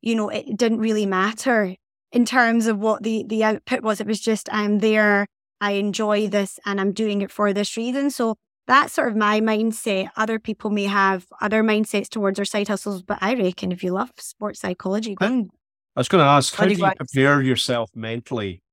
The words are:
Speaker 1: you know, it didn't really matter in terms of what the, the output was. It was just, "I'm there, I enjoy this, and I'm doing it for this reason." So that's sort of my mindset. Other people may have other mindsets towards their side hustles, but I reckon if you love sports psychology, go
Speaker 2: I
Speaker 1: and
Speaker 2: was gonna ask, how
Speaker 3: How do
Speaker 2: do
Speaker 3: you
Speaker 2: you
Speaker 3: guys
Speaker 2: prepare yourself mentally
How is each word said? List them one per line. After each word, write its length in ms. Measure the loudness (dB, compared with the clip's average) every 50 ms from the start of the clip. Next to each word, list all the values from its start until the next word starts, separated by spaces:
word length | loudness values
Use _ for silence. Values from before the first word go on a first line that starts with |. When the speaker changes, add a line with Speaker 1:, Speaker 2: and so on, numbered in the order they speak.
Speaker 1:
you 140 | 0 0 0
know, 140 | 0 0 -2
it 260 | -4 -6 -6 -6 -2
didn't 240 | 0 2 2 2 0
really 260 | 0 0 0 0 0
matter 680 | 0 0 0 0 0 -2 -2 -2 0 2 2 2 0 -4 _ _ _ _ _ _ _ 2
in 100 | 2 2
terms 440 | 4 4 2 4 4 4 2 2 2
of 120 | 0 0
what 240 | 2 0 0 0 0
the, 220 | -2 -2 -2 -4 -4
the 160 | -2 2 2
output 380 | 2 0 0 _ -4 -4 -2
was. 180 | -2 -2 -2 -2
It 80 | -2 -4
was 140 | -4 -2
just, 260 | 0 -2 -2 -2 -2 -4
"I'm 300 | -4 -2 0 2 2 2
there, 480 | 2 4 4 4 4 4 4 2 0 -2 _ _ _ _ _ _
I 140 | -4 -2 -2
enjoy 540 | 0 -2 -2 -2 -2 0 0 2 2 0 0
this, 280 | 0 0 -2 -2 -6 -10 _
and 140 | -6 -4 0
I'm 140 | 0 -2 0
doing 280 | 0 -2 -2 -2 -2
it 120 | -4 -6 -2
for 180 | 0 0 0
this 240 | 2 0 -2 -4 -4
reason." 340 | -6 -6 -4 -2 -2 -2 -2
So 280 | -2 0 -2 -2 -2 _ _ _ _ _ _
that's 280 | 2 4 4 4 2 0
sort 160 | -2 -2 0
of 80 | 0 0
my 240 | 2 2 2 2
mindset. 680 | 2 2 0 2 0 -2 -2 -4 -4 -2 -2 -2 -2 -4 -4
Other 240 | -4 -2 -2 -2 -4
people 300 | _ -6 -8 _ -4 -2
may 160 | -2 0 0
have 400 | 0 2 2 2 2 2 0 -4 _ -10 -6
other 220 | -4 0 2 2 4
mindsets 440 | 4 2 2 0 0 -2 -4 -4 -4
towards 300 | -6 -2 -2 -2 0 -2
their 80 | -4
side 240 | -4 -2 -4 -2 -2
hustles, 340 | -4 -4 -4 -6 -8 -8 -6
but 140 | -8 -6 -4
I 140 | -2 -2 0
reckon 400 | 0 0 -2 -2 -2 -6 -6 -6
if 100 | -4 -4
you 80 | -4
love 200 | -2 -2 -4 -6 _
sports 460 | -16 -16 -16 -14 _ -10 -10 -10 -8
psychology, 540 | -6 -8 -8 _ -4 -4 -4 -4 -4 -6 -4
go 100 | -2 -2
Speaker 2:
I 40 | 0
Speaker 1:
and 200 | 0 -2 -4 -4 _ _ _ _ _ _ _ _ _ -4
Speaker 2:
was 100 | -2 2
gonna 160 | 4 4 6
ask, 320 | 8 6 6 4 2 0
how 80 | 2 2
Speaker 3:
How 60 | 2
do 60 | 2
Speaker 2:
do 40 | 2
Speaker 3:
you 60 | 2
Speaker 2:
you 60 | 0
Speaker 3:
guys 40 | 0 -2
Speaker 2:
prepare 440 | -8 -6 0 2 4 4 4 4
yourself 480 | 2 2 0 0 0 -2 -2 -2 -2 -6 _
mentally 680 | -10 -8 -8 -8 -8 -8 -6 -6 -6 -4 -6 -8 -10 _ _